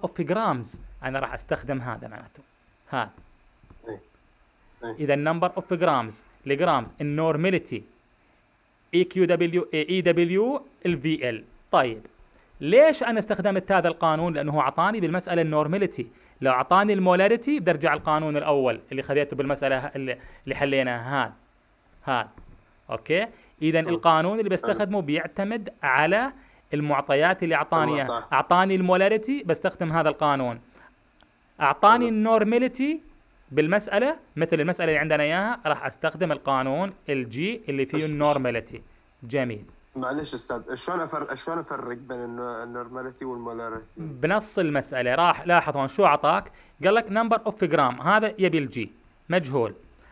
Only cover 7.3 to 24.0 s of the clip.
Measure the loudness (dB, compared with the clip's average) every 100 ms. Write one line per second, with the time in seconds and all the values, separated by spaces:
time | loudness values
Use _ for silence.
7.3 | 0 0 -2 -4 -12 -12 _ _ _ _
8.3 | _ _ _ _ _ _ 0 2 2 2
9.3 | 2 2 0 -2 -2 0 0 2 2 2
10.3 | 2 0 -2 -8 _ -4 -2 -2 -2 -2
11.3 | -6 -10 -20 _ 2 2 -2 -14 _ _
12.3 | _ _ -8 4 6 6 4 0 -2 -2
13.3 | -2 0 0 2 2 2 2 2 2 0
14.3 | -2 -2 0 0 0 0 0 -2 -2 -2
15.3 | 0 2 0 0 0 -2 -4 -12 _ _
16.3 | -2 2 2 4 4 4 2 4 4 4
17.3 | 2 0 0 2 2 2 0 0 0 0
18.3 | -2 0 2 2 -2 -6 -8 -2 0 0
19.3 | -2 -4 -2 0 -2 -4 -8 -8 -8 -12
20.3 | -14 -8 -2 0 2 0 -2 -4 -2 -2
21.3 | -6 _ _ _ _ _ _ -4 -2 -4
22.3 | -10 -20 -20 _ _ -12 -8 -2 -2 -2
23.3 | -8 _ -4 0 0 0 2